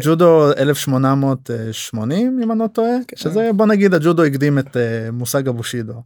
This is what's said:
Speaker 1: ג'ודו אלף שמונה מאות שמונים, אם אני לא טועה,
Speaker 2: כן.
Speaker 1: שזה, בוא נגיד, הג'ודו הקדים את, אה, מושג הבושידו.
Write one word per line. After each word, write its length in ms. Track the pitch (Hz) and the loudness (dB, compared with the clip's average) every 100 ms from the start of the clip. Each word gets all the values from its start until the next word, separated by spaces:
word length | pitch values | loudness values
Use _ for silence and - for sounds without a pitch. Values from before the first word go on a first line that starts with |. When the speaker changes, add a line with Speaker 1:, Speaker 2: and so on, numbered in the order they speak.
Speaker 1:
ג'ודו 500 | 139 165 175 160 147 | 0 4 6 6 4
אלף 240 | - 139 143 | 2 0 0
שמונה 360 | - 131 135 | -2 0 2
מאות 360 | 139 139 131 135 117 113 | 2 0 -4 -6 -8 -8
שמונים, 680 | 110 - 113 110 170 247 262 | -10 -10 -6 -4 -2 -2 -2
אם 100 | 226 | -2
אני 60 | 220 | -2
לא 60 | 226 | -2
טועה, 300 | 226 226 247 247 | -2 -2 -2 -6
Speaker 2:
כן. 80 | - | -8
Speaker 1:
שזה, 340 | 156 196 226 202 | -4 -2 0 2
בוא 100 | 214 | 2
נגיד, 280 | 208 196 | 4 4
הג'ודו 300 | 175 160 170 | 4 4 2
הקדים 340 | 156 139 147 143 | 2 2 0 0
את, 180 | 135 127 | 0 -2
אה, 340 | 117 113 113 | -2 -4 -6
מושג 360 | 120 120 143 135 | -8 -4 -2 -2
הבושידו. 540 | 120 117 123 113 117 | -4 -6 -8 -8 -12